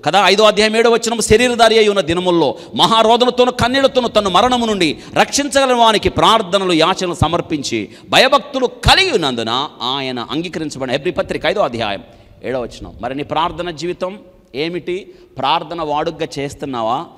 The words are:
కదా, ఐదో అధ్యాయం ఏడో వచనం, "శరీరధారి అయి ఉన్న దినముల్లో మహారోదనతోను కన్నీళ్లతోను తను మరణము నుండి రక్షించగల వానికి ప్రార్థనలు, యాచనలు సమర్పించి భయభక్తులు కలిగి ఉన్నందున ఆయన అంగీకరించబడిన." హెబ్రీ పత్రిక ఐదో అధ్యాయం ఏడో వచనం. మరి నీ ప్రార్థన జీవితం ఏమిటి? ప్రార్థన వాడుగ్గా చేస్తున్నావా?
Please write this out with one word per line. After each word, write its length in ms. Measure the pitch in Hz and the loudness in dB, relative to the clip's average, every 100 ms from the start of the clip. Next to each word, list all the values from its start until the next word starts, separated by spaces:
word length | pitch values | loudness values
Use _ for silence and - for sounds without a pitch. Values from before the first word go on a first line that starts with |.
కదా, 180 | 147 180 | 2 2
ఐదో 200 | 190 190 | 4 6
అధ్యాయం 320 | 214 196 220 220 | 4 4 2 4
ఏడో 140 | 233 | 4
వచనం, 300 | 226 226 226 | 2 0 -4
"శరీరధారి 580 | - 214 247 233 226 220 | 2 4 4 4 4 6
అయి 100 | 220 | 4
ఉన్న 120 | 196 | 2
దినముల్లో 580 | 156 175 180 170 143 - - | 0 0 2 2 0 -2 -10
మహారోదనతోను 760 | 110 160 226 220 233 247 240 247 | 0 2 4 4 4 2 2 0
కన్నీళ్లతోను 560 | 247 233 269 269 262 233 | 2 0 0 0 -2 0
తను 220 | 214 202 | 0 2
మరణము 360 | 175 247 247 233 | 2 2 2 0
నుండి 340 | 202 165 - - | 0 -2 -4 -6
రక్షించగల 580 | - 208 - 285 277 262 | -2 0 0 0 0 2
వానికి 360 | 247 226 202 180 | 4 4 4 0
ప్రార్థనలు, 640 | - 170 220 190 196 185 | 2 4 2 0 -2 0
యాచనలు 420 | 165 160 190 180 | 2 2 0 -4
సమర్పించి 760 | 165 156 165 - 156 131 113 98 - - | -2 -2 -2 -2 -6 -4 -6 -6 -14 0
భయభక్తులు 580 | 160 247 277 - 262 240 | 2 4 2 0 -4 -4
కలిగి 460 | - - 311 381 | -2 2 2 2
ఉన్నందున 580 | 269 147 120 113 123 147 - | 0 -2 -4 -4 -4 -4 -8
ఆయన 360 | 117 139 131 123 | -6 -6 -6 -6
అంగీకరించబడిన." 760 | 117 135 175 160 156 135 131 | -6 -6 -6 -8 -8 -8 -4
హెబ్రీ 180 | 131 147 | -2 -4
పత్రిక 360 | 180 190 147 151 | -6 -6 -4 -2
ఐదో 140 | 190 | 0
అధ్యాయం 440 | 165 113 110 98 - - - - | -2 -2 -6 -6 -10 -20 -20 -14
ఏడో 160 | 104 131 | -8 -6
వచనం. 380 | 113 - 92 85 | -8 -12 -18 -12
మరి 140 | 113 | -10
నీ 80 | 135 | -8
ప్రార్థన 480 | 143 143 170 160 175 | -6 -2 -2 -4 -10
జీవితం 480 | 156 170 175 180 202 - _ _ | -8 -8 -6 -8 -10 -20 _ _
ఏమిటి? 600 | 123 160 175 135 180 - - - - | -8 -6 -6 -8 -10 -10 -20 -20 -6
ప్రార్థన 440 | 131 165 165 170 | -2 -2 -2 -8
వాడుగ్గా 460 | 156 147 160 156 160 143 | -4 -2 -4 -6 -8 -6
చేస్తున్నావా? 680 | 139 - 143 123 110 127 - | -8 -8 -8 -4 -2 -4 -6